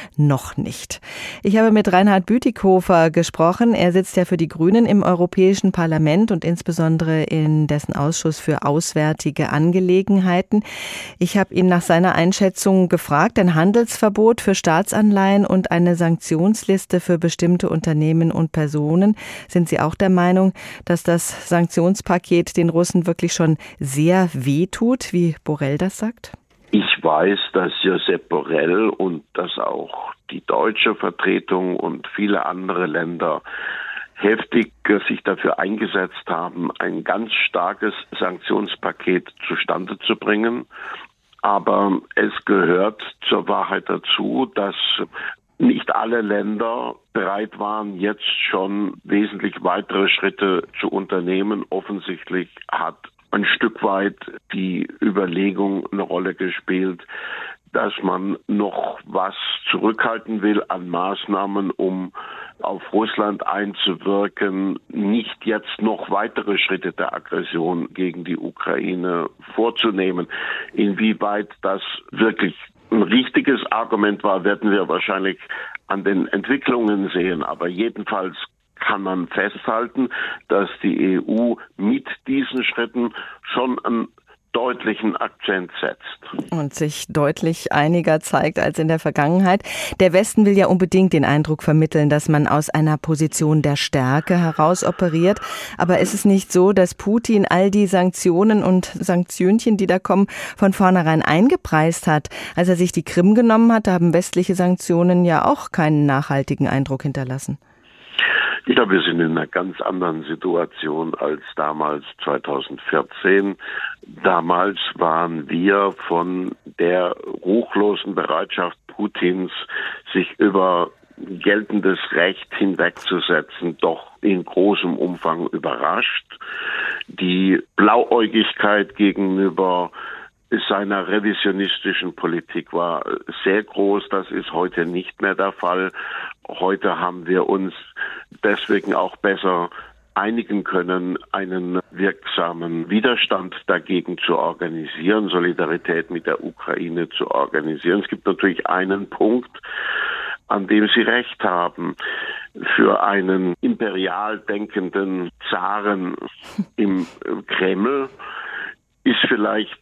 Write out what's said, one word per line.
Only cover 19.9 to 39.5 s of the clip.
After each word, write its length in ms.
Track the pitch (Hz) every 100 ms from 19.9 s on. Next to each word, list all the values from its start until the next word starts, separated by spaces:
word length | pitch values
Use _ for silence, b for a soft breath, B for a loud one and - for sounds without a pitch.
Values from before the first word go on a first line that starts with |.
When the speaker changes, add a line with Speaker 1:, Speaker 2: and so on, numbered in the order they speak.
Speaker 1:
der 160 | - 196
Meinung, 440 | 185 180 185 190 B B B -
dass 180 | 170
das 440 | - 170 - - -
Sanktionspaket 1120 | 175 170 - 170 196 - 180 - 170 175 -
den 140 | 170
Russen 340 | 165 175 185 170
wirklich 280 | 170 175
schon 240 | - 165 156 B B
sehr 500 | 139 139 156 185 180
wehtut, 800 | 139 131 143 180 - 226 254 -
wie 220 | 180 170 151
Borrell 340 | - 151 139 147
das 220 | 185 -
sagt? 320 | 214 - - - _ _ _
Speaker 2:
Ich 300 | 104 - -
weiß, 380 | 82 78 92 101 -
dass 180 | 95 90 -
Josep 440 | 95 90 - 87 -
Borrell 640 | 82 69 78 78 92 110
und 340 | - 92 80 -
dass 240 | - - -
auch 540 | - - - - - - -
die 140 | - -
deutsche 480 | - 92 107 110 107
Vertretung 840 | 95 - - 95 - 92 92 90
und 280 | 87 71 -
viele 320 | - 101 98 67
andere 400 | 90 92 87 90
Länder 580 | 80 82 85 82 73 B B B B B B B -
heftig, 580 | 101 110 - 123 110 _ -
äh, 100 | 101 -
sich 160 | 123
dafür 340 | - 92 - -
eingesetzt 680 | 92 107 104 95 92 - -
haben, 440 | 85 87 85 85 -
ein 260 | 92 87 -
ganz 260 | 92 113
starkes 600 | - - 92 90 104 107 - - -
Sanktionspaket 1120 | 92 90 - 104 104 - 92 - - 90 - _
zustande 500 | -